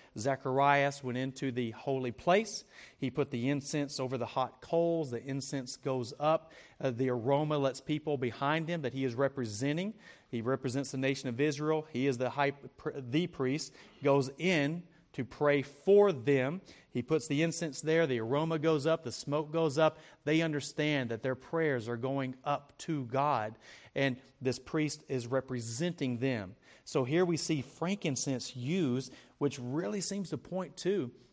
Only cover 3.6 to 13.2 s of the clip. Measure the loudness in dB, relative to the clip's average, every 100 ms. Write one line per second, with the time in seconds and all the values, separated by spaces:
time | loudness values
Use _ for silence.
3.6 | -2 -4 -4 -4 -4 -4 -4 -2 -2 -4
4.6 | -2 2 2 0 -2 -6 -4 -6 -4 -6
5.6 | -8 -6 -4 -2 -4 -2 2 2 -2 -18
6.6 | -20 -6 -4 0 0 0 2 2 2 2
7.6 | 0 -2 -4 -4 -2 -2 -2 0 0 0
8.6 | 0 -4 -4 -2 -2 2 0 0 -4 -2
9.6 | -2 0 -2 -8 -16 -20 _ -4 -2 -2
10.6 | -2 -4 -4 -2 -2 -2 -4 0 0 0
11.6 | 0 -2 -2 0 0 2 -2 0 0 -2
12.6 | -10 -10 -8 -8 -2 -2